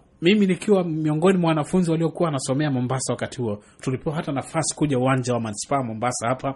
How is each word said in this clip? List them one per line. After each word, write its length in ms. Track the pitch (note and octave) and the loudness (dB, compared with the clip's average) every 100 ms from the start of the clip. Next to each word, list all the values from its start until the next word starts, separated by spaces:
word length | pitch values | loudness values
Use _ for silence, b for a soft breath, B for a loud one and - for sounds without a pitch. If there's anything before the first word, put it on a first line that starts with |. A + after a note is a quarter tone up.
| _ _ | _ _
mimi 240 | E3 G#3+ G3 | 2 4 4
nikiwa 380 | F3 - G3 | 2 2 2
miongoni 540 | F3 D#3 D#3 D3+ F3+ F#3 | 2 -2 0 2 4 4
mwa 100 | E3 | 2
wanafunzi 420 | D#3 D3 F#3 E3+ | 2 0 0 2
waliokuwa 360 | D#3+ E3 - E3+ | 2 0 0 -2
wanasomea 440 | C#3 - C3+ D3+ | 0 -2 0 0
Mombasa 420 | C3 B2 C3 - | 0 0 -2 -2
wakati 300 | A#2+ A#2 - | -4 -4 -4
huo, 200 | A#2 G2+ b b | -4 -4 b b
tulipewa 360 | - B2+ E3 D3+ | -4 -4 -2 -4
hata 160 | D#3+ | -4
nafasi 440 | C3+ - E3 D3 - | -4 -4 -4 -4 0
kuja 220 | D3 B2+ | 0 2
uwanja 340 | B2+ C3 B2 | 2 2 0
wa 60 | A#2+ | -2
Manispaa 420 | A2+ G#2 - C#3 | -2 -6 -4 -2
Mombasa 460 | A#2+ A2 B2 - A2+ | -2 -4 -4 -2 -2
hapa, 240 | C3 C#3+ | -2 -4